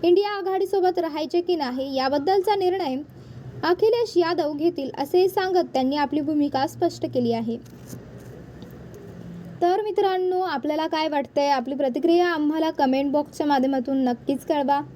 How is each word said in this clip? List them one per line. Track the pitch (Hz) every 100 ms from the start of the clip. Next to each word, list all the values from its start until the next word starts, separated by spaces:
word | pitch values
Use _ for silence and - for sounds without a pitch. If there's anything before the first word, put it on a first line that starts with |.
इंडिया | 339 359 403
आघाडीसोबत | 403 381 381 381 392 370 359
राहायचे | 330 302 302 349
की | 349 349
नाही | 269 247 269
याबद्दलचा | 269 262 294 285 392 381
निर्णय | 415 359 370 330 262 302 - - - - -
अखिलेश | 302 359 440 480 480 339
यादव | 330 339 302
घेतील," | 294 330 330 269 -
असे | 277 359 370
सांगत | 392 381 370 269
त्यांनी | 262 262 294
आपली | 285 285
भूमिका | 294 302 285 269 277
स्पष्ट | - 349 330 311
केली | 262 240
आहे. | 226 226 233 - - - - - - - - - - - - - - - - - - - -
तर | 349 381
मित्रांनो, | 427 415 403 370 370 370
आपल्याला | 370 285 294 302 320
काय | 330 311
वाटतंय? | 294 277 - 285
आपली | 277 247
प्रतिक्रिया | 269 277 247 320 339 349
आम्हाला | 330 302 311 320
कमेंट | 320 277 262 277
बॉक्सच्या | 285 294 - 302
माध्यमातून | 277 262 269 254 269
नक्कीच | 254 240 - 269
कळवा | - 302 269 285 285